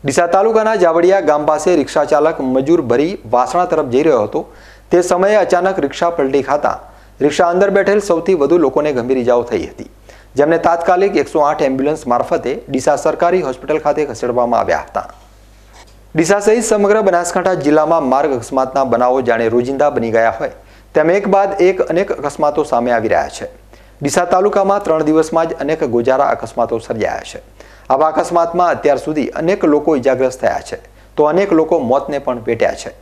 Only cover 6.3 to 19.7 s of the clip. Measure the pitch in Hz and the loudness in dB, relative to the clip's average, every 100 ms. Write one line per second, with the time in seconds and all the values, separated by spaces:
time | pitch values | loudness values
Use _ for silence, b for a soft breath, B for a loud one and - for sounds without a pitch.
6.3 | 139 131 143 113 - - B B - 147 | 0 0 -2 -2 -4 -12 B B -2 -2
7.3 | 147 175 180 196 202 185 208 202 165 170 | 2 0 2 2 2 2 0 0 -2 0
8.3 | 180 139 175 143 156 147 127 120 131 120 | 0 2 2 2 0 0 -2 -2 -2 2
9.3 | 123 117 101 73 - - - B B B | 0 0 -6 -6 -14 -18 -20 B B B
10.3 | 131 147 165 170 170 170 180 196 170 139 | 0 2 2 2 0 2 2 2 0 -2
11.3 | 160 143 147 139 131 139 156 123 120 - | 0 0 0 -2 0 -2 -4 -2 -2 0
12.3 | 170 131 180 - 135 151 139 156 147 175 | -4 -4 -8 -6 -2 0 0 0 0 0
13.3 | 185 147 127 - 156 147 147 143 110 123 | 0 -2 -8 -4 -2 -2 -2 -4 -4 -4
14.3 | 120 120 113 101 78 - - - - - | -2 0 0 0 -4 -4 -10 -10 -20 -20
15.3 | - - b b b b b - 156 160 | -20 -20 b b b b b -6 -2 2
16.3 | 202 202 226 220 208 202 214 196 175 175 | 2 2 2 2 0 2 2 0 0 -2
17.3 | 190 180 180 139 151 156 165 135 131 151 | -2 -2 0 2 2 2 0 2 0 0
18.3 | 127 113 135 131 139 131 117 123 131 120 | -2 -4 -4 -2 -2 0 2 2 2 0
19.3 | 113 113 120 123 | 0 2 0 0